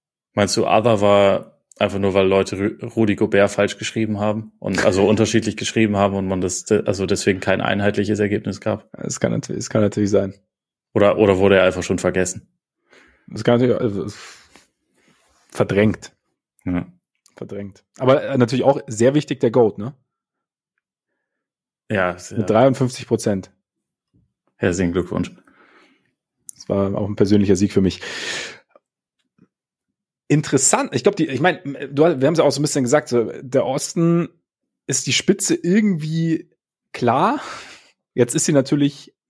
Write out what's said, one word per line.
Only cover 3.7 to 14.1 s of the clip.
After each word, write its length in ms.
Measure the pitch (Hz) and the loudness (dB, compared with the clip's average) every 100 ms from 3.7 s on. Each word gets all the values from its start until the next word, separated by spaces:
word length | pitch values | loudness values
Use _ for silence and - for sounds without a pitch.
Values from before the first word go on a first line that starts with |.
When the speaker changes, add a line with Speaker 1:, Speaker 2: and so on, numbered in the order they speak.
| - | -2
Speaker 1:
geschrieben 440 | - - 110 101 | -8 -4 -4 -2
haben 320 | 104 107 110 - | -2 -4 -8 -10
und, 240 | 101 95 | -6 0
also 200 | 107 95 | 2 2
Speaker 2:
<laughs> 40 | 98 | 4
Speaker 1:
unterschiedlich 480 | 110 107 113 110 - | 4 2 0 -2 -4
geschrieben 400 | - 113 107 101 | -4 0 0 2
haben 180 | 98 | 0
und 140 | 98 95 | 0 -4
man 120 | 95 | -4
das 220 | 90 - | -4 -4
de-, 200 | - 104 - | -2 -2 0
also 200 | 98 95 | -4 -2
deswegen 340 | 98 101 95 | -2 -2 -2
kein 200 | - 95 | -2 -2
einheitliches 600 | 101 101 101 104 104 101 | -2 -2 -2 -2 -2 -2
Ergebnis 400 | 104 104 104 101 | -2 -2 -6 -6
gab? 280 | 110 104 - | -6 -6 -8
Speaker 2:
Das 260 | - - - | -12 -10 -2
kann 140 | 120 | -2
natür-, 240 | 113 - - | -2 -6 -8
das 120 | - | -4
kann 120 | 110 | 0
natürlich 280 | 104 104 101 | 0 0 0
sein. 240 | 101 98 - _ _ _ _ _ | 0 -2 -8 _ _ _ _ _
Speaker 1:
Oder, 240 | 104 101 101 | 2 2 4
oder 200 | 101 92 | 4 4
wurde 180 | 98 95 | 4 6
er 80 | |
einfach 180 | 92 90 | 4 2
schon 160 | - 92 | -4 -2
vergessen? 480 | 90 92 90 - - _ _ _ _ _ _ _ - | -2 0 -2 -6 -16 _ _ _ _ _ _ _ -16
Speaker 2:
Das 160 | 110 | -4
kann 160 | 113 120 | 0 2
natürlich, 220 | 123 104 | 2 0
also, 260 | 117 98 104 | -2 -4 -8